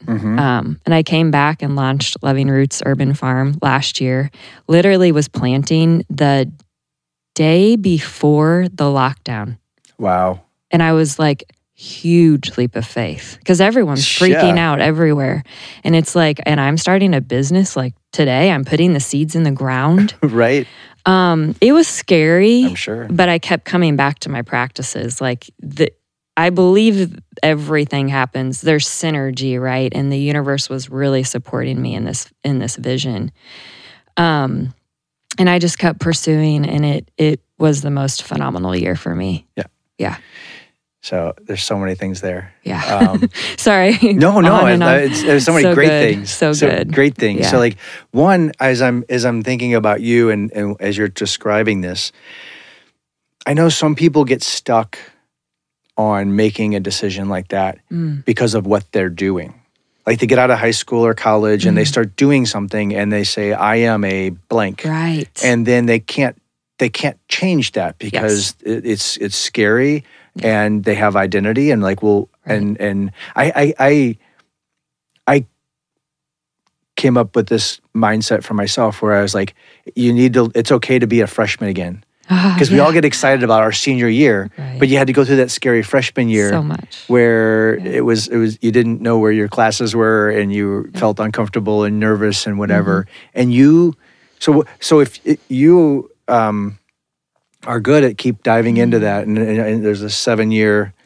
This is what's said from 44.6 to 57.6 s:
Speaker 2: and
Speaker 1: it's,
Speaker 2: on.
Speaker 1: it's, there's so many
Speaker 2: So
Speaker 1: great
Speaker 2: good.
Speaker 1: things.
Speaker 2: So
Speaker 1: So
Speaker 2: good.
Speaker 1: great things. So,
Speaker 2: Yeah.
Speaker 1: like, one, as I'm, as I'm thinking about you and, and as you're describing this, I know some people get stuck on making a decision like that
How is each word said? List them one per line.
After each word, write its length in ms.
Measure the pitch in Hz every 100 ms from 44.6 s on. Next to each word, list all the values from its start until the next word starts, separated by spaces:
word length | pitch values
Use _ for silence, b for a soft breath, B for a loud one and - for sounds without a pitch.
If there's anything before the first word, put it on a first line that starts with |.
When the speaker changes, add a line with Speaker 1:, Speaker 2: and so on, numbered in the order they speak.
| -
Speaker 2:
and 120 | 175
Speaker 1:
it's, 0 |
Speaker 2:
on. 160 | 170 135 139
Speaker 1:
it's, 120 | 151
there's 220 | - 143 143
so 80 |
many 100 | 165
Speaker 2:
So 100 | 180 170
Speaker 1:
great 120 | 156
Speaker 2:
good. 260 | 151 117 101
Speaker 1:
things. 160 | 101
Speaker 2:
So 220 | - 156
Speaker 1:
So 160 | 151 151
Speaker 2:
good. 240 | 87 156
Speaker 1:
great 220 | 147 143 131
things. 320 | 110 101 -
So, 80 | 127
Speaker 2:
Yeah. 20 |
Speaker 1:
like, 180 | 120 98 B B -
one, 400 | 123 170 185 156 -
as 220 | 131 123
I'm, 240 | 127 120 120
as 160 | 127 123
I'm 160 | 117
thinking 300 | 110 127 123
about 280 | 117 107 104
you 280 | 117 120 113
and, 200 | 107 104
and 240 | 104 101 104
as 160 | 101 101
you're 100 | 104
describing 720 | - 101 - 107 104 110 101
this, 300 | 90 90 - B B B B B B B B _ _ _ _ _ -
I 80 |
know 160 | 147 165
some 260 | 147 156 147
people 300 | 165 147 131
get 180 | 127
stuck 540 | - - - 117 110 - - _ _ _ _ _ _ _ _ -
on 400 | 107 101 101 98
making 400 | 110 104 107 101
a 40 |
decision 500 | 95 95 101 95 98
like 200 | 92 95
that 280 | 98